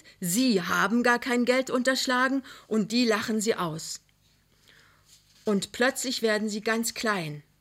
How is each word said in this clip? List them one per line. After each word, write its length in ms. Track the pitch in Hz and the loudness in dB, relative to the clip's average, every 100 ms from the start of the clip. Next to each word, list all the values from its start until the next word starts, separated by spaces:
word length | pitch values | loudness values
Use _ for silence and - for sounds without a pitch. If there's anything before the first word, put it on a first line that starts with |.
| - - | -16 -10
Sie 440 | 180 185 262 196 | -4 0 2 2
haben 400 | 175 180 185 233 | 2 0 2 4
gar 160 | 240 240 | 4 4
kein 260 | 262 247 | 2 0
Geld 260 | 240 254 254 | 2 2 2
unterschlagen 720 | 254 254 262 - 254 254 269 - - - | 0 0 0 0 0 2 0 -4 -16 -4
und 240 | 220 196 | -2 0
die 140 | 233 | 2
lachen 360 | 240 208 - 220 | 2 0 0 -2
Sie 140 | 208 | 0
aus. 460 | - 175 160 - - - _ _ _ _ _ _ - _ _ _ - _ _ | -2 -2 -6 -10 -14 -16 _ _ _ _ _ _ -20 _ _ _ -20 _ _
Und 280 | - 202 - | -2 -2 -2
plötzlich 500 | - 247 262 285 247 | 0 0 0 -4 -2
werden 260 | 226 214 214 | 0 0 -2
Sie 140 | 208 | -4
ganz 320 | 214 226 226 | -2 -2 -2
klein 480 | - 226 202 160 147 - _ | -4 -4 -2 -4 -8 -14 _